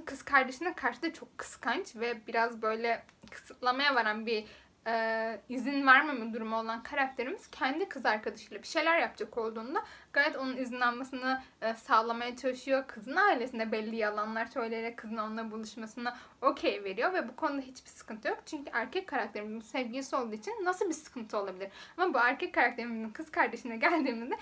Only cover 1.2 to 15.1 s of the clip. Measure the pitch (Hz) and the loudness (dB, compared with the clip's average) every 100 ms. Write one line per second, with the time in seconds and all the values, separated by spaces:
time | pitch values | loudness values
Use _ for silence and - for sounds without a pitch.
1.2 | 240 - - - 247 269 392 220 233 226 | -12 -10 -10 -4 -2 -2 -4 -4 -4 -4
2.2 | 226 226 233 226 220 220 233 226 - _ | -2 2 2 2 -2 2 2 0 -4 _
3.2 | - - - - 247 262 285 262 220 214 | -18 -14 -14 -2 0 4 4 6 4 2
4.2 | 220 214 214 - - _ 226 226 226 226 | 0 -2 -2 -14 -20 _ 0 2 2 2
5.2 | 226 214 - 254 226 277 269 262 302 254 | 0 -4 -6 -2 0 4 8 8 8 0
6.2 | 226 226 220 220 226 226 - 285 269 262 | -4 -4 -2 -2 -2 -4 -4 0 0 0
7.2 | 247 403 - - 285 302 381 269 240 214 | -4 -6 -10 -2 -2 0 -4 0 2 2
8.2 | 220 208 - 208 - 320 320 330 226 - | -2 -8 -12 -14 -4 2 4 4 2 -2
9.2 | - 240 226 220 233 370 440 - - 294 | -6 -4 -4 -4 -4 -4 -4 -12 -2 2
10.2 | 294 277 262 254 240 247 247 240 262 262 | 2 2 -2 -2 -4 0 0 0 -4 -2
11.2 | 254 262 - _ 220 226 - 226 233 233 | 0 0 -4 _ -4 -2 4 4 4 0
12.2 | 240 247 262 254 - 269 269 214 220 330 | -4 -2 -2 -2 2 0 0 -10 -2 4
13.2 | 403 285 262 233 220 220 214 226 208 208 | 6 6 0 -2 0 0 -2 0 0 0
14.2 | 214 220 254 277 226 226 226 233 220 | -2 -2 -4 -2 -2 -2 -4 -8 -6